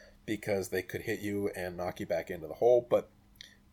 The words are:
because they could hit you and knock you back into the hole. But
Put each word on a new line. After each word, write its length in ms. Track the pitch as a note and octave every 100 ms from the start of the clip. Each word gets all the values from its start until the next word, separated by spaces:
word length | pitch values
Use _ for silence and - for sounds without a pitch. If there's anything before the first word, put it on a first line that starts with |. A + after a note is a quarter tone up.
| - - -
because 420 | G#2+ - G2+ F2+
they 140 | F#2
could 200 | F2+ -
hit 180 | - G2+
you 280 | G2+ G2+ G2+ -
and 200 | F2+ F2
knock 240 | F2+ -
you 60 | G2+
back 240 | E2 E2
into 160 | F2 D#2
the 60 |
hole. 320 | D2+ A#2+ B2 B2
But 200 | A2 - _ - - - - -